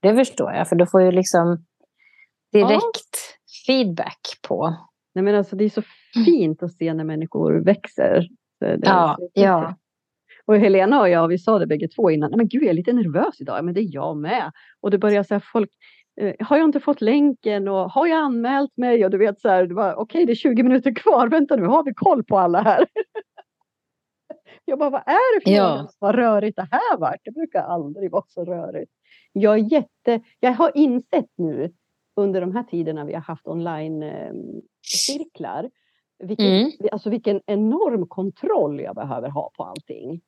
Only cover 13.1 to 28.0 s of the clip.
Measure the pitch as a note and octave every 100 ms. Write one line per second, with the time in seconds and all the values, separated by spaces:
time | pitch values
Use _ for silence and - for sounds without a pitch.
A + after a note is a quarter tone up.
13.1 | D3+ - - C3+ G#2+ E3+ F3+ G#3+ C#3 C#3+
14.1 | D3+ D3+ A#3+ D#3 - _ _ G#3 G3+ G#3
15.1 | G#3 G3 G3+ - A#3 G#3 _ _ _ _
16.1 | - G3+ - A3 C#4+ D#4+ C#4+ C#4+ C#4+ G#3+
17.1 | C#4 C#4+ C4 A3 G#3 G3 F#3+ F#3 C4+ E4+
18.1 | D#4+ D4+ A#3 A#3 C#4 C#4 - B3 A#3 F#3+
19.1 | G3 G#3+ G3+ A#3 F#3 F3+ F3 G3+ - A3
20.1 | E4 E4 A#3 D4 A#3 B3 B3+ C4 A3 -
21.1 | C#4+ A#3 D#4 C#4+ C#4 F3+ C#4 D4 A3+ G4+
22.1 | D4 - G3+ F3+ E3+ G#3+ F#3+ - - -
23.1 | A4 - - - _ _ _ _ _ _
24.1 | _ _ - _ - - C#4 D4 C4 -
25.1 | E4 B4+ A4 - - F#3+ C#3 D3 _ G3+
26.1 | A3+ A#3 G#3+ G#3+ G3 F#3 B3+ A#4 D4 D#3
27.1 | - - B3 E4 - - F3 C#3+ D3+